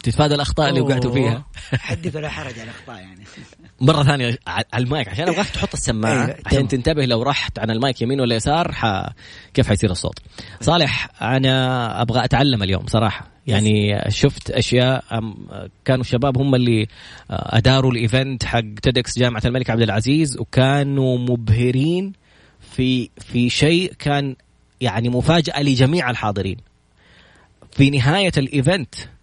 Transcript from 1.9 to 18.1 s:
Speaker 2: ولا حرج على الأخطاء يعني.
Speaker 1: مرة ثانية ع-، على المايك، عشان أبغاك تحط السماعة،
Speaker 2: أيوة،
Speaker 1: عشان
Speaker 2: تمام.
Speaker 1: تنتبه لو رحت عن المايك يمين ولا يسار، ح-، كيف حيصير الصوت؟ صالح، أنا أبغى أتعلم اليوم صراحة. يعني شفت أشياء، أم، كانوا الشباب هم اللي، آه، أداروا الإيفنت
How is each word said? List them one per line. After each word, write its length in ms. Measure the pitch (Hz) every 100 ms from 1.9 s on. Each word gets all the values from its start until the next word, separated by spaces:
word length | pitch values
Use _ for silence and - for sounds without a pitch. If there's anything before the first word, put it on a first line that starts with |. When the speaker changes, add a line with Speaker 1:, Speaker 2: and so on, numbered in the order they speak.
| 135 170 151
Speaker 2:
ولا 120 | 151
حرج 240 | 156 143
على 100 | 117
الأخطاء 340 | 110 110 - 110
يعني. 280 | 92 92 101 - - - - _
Speaker 1:
مرة 220 | 131 156
ثانية 360 | 139 143 123 123 -
ع-، 160 | - 113
على 120 | 113
المايك، 240 | 127 151 104
عشان 200 | 92 175
أبغاك 180 | 170 202
تحط 240 | - 196
السماعة، 520 | - - 113 110 131
Speaker 2:
أيوة، 120 | 143 - -
Speaker 1:
عشان 120 | 139
Speaker 2:
تمام. 80 | 131
Speaker 1:
تنتبه 380 | 131 123 151
لو 180 | 131 117
رحت 360 | 120 - - -
عن 120 | 110
المايك 320 | 113 135 123
يمين 180 | 117 135
ولا 160 | 123 123
يسار، 360 | - 151 170
ح-، 400 | - 120 95 - - - - -
كيف 140 | - -
حيصير 220 | 104 107
الصوت؟ 280 | 90 - - - - - -
صالح، 640 | - 170 143 - - -
أنا 800 | 110 131 131 131 127 127 117 -
أبغى 220 | 117 120
أتعلم 380 | 120 123 143 123
اليوم 240 | 95 95 107
صراحة. 400 | 113 107 - - _ -
يعني 580 | 104 107 107 104 101 -
شفت 420 | 107 139 - -
أشياء، 540 | 127 - 123 127 131 -
أم، 220 | 117 110 101 - 101 92 _
كانوا 160 | - 131
الشباب 380 | 117 120 139 127
هم 160 | 139
اللي، 280 | 127 120 113
آه، 720 | 104 - - - - - - 117
أداروا 360 | 113 135 131
الإيفنت 520 | 120 113